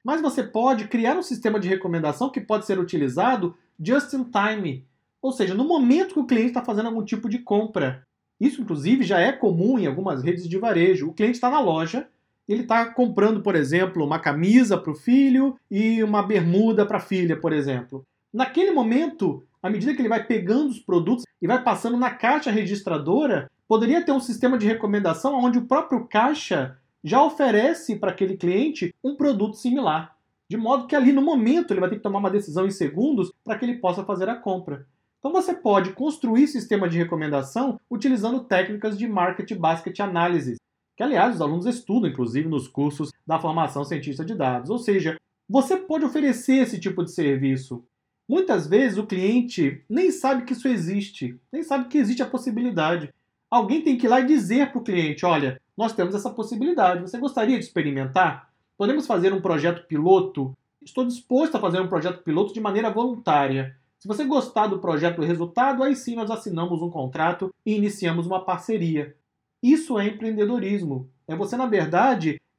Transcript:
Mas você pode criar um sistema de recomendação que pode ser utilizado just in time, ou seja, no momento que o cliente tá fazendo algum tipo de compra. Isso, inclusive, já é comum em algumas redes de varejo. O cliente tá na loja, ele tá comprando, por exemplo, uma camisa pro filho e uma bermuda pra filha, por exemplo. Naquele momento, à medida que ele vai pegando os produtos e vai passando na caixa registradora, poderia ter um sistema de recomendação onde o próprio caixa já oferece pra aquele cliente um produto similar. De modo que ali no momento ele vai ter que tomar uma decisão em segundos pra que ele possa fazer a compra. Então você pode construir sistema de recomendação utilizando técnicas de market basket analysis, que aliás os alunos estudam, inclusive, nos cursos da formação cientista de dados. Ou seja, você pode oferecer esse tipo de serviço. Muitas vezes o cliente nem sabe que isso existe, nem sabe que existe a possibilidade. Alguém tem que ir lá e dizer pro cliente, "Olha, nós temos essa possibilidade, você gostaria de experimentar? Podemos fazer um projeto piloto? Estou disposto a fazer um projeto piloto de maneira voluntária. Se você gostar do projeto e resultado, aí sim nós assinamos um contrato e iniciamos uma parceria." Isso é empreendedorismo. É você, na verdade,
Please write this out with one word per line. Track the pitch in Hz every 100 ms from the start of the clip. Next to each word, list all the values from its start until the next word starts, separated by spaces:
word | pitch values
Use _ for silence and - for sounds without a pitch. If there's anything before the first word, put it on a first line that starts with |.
Mas | 233 320
você | 302 262
pode | 214 214 254 247 214
criar | 233 226 339
um |
sistema | 359 247 220 214
de | 180
recomendação | 190 185 170 151 143 269
que | -
pode | - 214 202
ser | 190
utilizado | 175 170 139 131 226 247 175 - _ -
just | 160 277 285
in | 269 247
time, | 208 208 214 175 131 - _ _ _
ou | 262
seja, | 254 190
no | 190 285
momento | 339 240 302 381
que | 311
o | 262
cliente | 233 240
tá | 240
fazendo | - 208 226
algum | 226
tipo | 214 226 226
de | 240
compra. | - 208 220 185 135 131 _ _ _ -
Isso, | 254 -
inclusive, | 208 156 151 262
já | 190 185
é | 202
comum | - 208 165 202 254
em | 151
algumas | 139 190 135
redes | 147 175 170
de | 185
varejo. | 226 175 180 170 147
O |
cliente | - 220 240
tá | 254
na | 294
loja, | 214 160 165 240 311 _ _ _ -
ele | 220
tá | 247 233 233
comprando, | 240 240 196 208 214
por | 202 175
exemplo, | 135 170 185 170 147
uma | 160
camisa | 156 147 180 240 233 175
pro | - 147
filho | - 262 277 262 269 262 -
e | 196 220 226
uma | 214 208
bermuda | 196 208 165 185 226 208 202
pra | 208
filha, | - 190 170 151
por | 165
exemplo. | 151 139 123 123 135 - _ _
Naquele | 214 254 311 392
momento, | 311 220 247 320 - 185 139 - _
à | 185
medida | 208 233
que | 269
ele | 233
vai | 226
pegando | - 220 175 247 294
os | 226
produtos | - 180 165 240 - _
e | 175
vai | 247
passando | 247 196 233 240
na | 247
caixa | 240 226 294 285
registradora, | 208 180 202 - 156 147 233 294 170 131 _ -
poderia | 220 233 330 339
ter |
um | 277
sistema | 247 - 254 254
de | 208
recomendação | 226 208 208 185 165 269
onde | 277 247 240
o | 240
próprio | 277 330 247 -
caixa | 208 240 294 - 165 135 - _ _
já | 151 233
oferece | 302 - 269 208 262 330 - 208
pra | 190
aquele | - 190 196
cliente | 175 190 302 302 170 -
um | 262 285
produto | 285 214 214 214
similar. | 247 269 202 156 165 _ _ _ -
De | 220
modo | 220 269 240
que | 294
ali | 254
no | 269
momento | 294 285 220 330 349
ele | 190
vai | 180
ter | 208
que |
tomar | 202 196
uma | 202
decisão | 202 202 156 190
em |
segundos | 190 151 151 277 254 175 -
pra | - -
que | 240
ele | 240
possa | 185 180 190
fazer | 185 196
a | 240
compra. | 208 185 160 139 - _ _ _
Então | 269
você | 359 359
pode | - 226 196 185
construir | 190 294 294 240 226 294
sistema | 247 208 202 180
de | 165
recomendação | 165 160 151 143 135 233 269 208 -
utilizando | 233 269 247 220 247
técnicas | - 185 190 208 214 202
de | 233
market | 196 175 180 180 175
basket | 160 165 175 170
analysis, | 202 175 175 170 127 113 _ _ _ -
que |
aliás | 254 220 220 190
os |
alunos | 147 170 202
estudam, | 240 - 226 180
inclusive, | 131 120 127 160
nos | 170 -
cursos | - 143 147 143 - -
da | 156
formação | 165 160 151 143
cientista | 143 151 143 135
de | 165 202
dados. | 135 123 131
Ou | 240
seja, | - 196 160 160 _ _ -
você | 240 254 370
pode | - 311 294
oferecer | 311 277 240 - 269
esse | 254 190
tipo | 190 180
de | 156
serviço. | - 151 135 135 131 - 120 - _ _ _ -
Muitas | 302 370 196 147
vezes | 202 262 190
o | 208
cliente | 185 190 247 240 - 143 135 -
nem | 240 370
sabe | - 262 262
que | 240
isso | 247 269
existe, | 220 165 202 196 - 123 123 _
nem | 285
sabe | 330 277 247
que | 302
existe | 214 247
a | 262
possibilidade. | 254 262 214 247 175 156 170 147 - _ _ _
Alguém | 240 202 311
tem | 311 247
que | 240
ir |
lá | 247
e | 254
dizer | 302 180 247 277
pro | 240
cliente, | - 180 156 147 175
"Olha, | 156 135 131 _ -
nós | 220
temos | 220 180
essa | 202 226
possibilidade, | 214 208 214 285 330 185 175
você | 180 240
gostaria | 269 - 226 247
de | -
experimentar? | - 147 135 131 180 175 - - _ _ -
Podemos | 202 294 -
fazer | 202 190
um | 196
projeto | 180 160 165 170 -
piloto? | 151 165 190 185 - 131 131 _ _
Estou | - - 247
disposto | 240 - 254 320 240
a |
fazer | 202 180
um | 185
projeto | 180 175 175
piloto | - 156 202
de | 220
maneira | 214 196 226
voluntária. | 202 247 233 - 147 139 135 135 - _ _
Se | 190
você | 208
gostar | 277 277 - 214 214
do | 190
projeto | 175 151 170 170
e | 156
resultado, | 165 170 240 262 254
aí | 269 262
sim | - 233
nós | 214
assinamos | 220 214 165 175 170
um | 170
contrato | 165 131 151 165 175 190 - -
e | 214
iniciamos | 208 202 170 165 170
uma | 185 185
parceria." | 180 - 220 170 156 143 - _ _ _ _
Isso | 240 311 - 220
é | 202
empreendedorismo. | 214 220 214 208 240 190 202 165 131 131 _ -
É | 160
você, | 202 240
na | 254
verdade, | 202 160 175 254 226 160 139 _